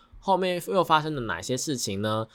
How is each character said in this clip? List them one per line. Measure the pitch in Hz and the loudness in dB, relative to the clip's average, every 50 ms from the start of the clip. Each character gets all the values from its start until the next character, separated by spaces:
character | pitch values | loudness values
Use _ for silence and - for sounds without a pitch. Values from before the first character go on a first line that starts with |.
| _ _ - - | _ _ -20 -6
后 | - 196 190 175 | 0 0 2 2
面 | 190 185 180 180 - 190 | 2 2 0 -2 -2 0
又 | 196 190 165 | 2 2 4
发 | - 160 156 | 4 4 2
生 | 151 156 156 | 2 0 -4
了 | 139 | -4
哪 | 120 107 85 82 | -4 -4 -4 -4
些 | - - 127 127 | -4 -4 -4 -2
事 | - 160 143 | -2 -2 -4
情 | 120 - 110 98 98 | -4 -4 -4 -4 -2
呢？ | 104 107 107 110 113 - - | 0 0 0 -2 -2 -4 -8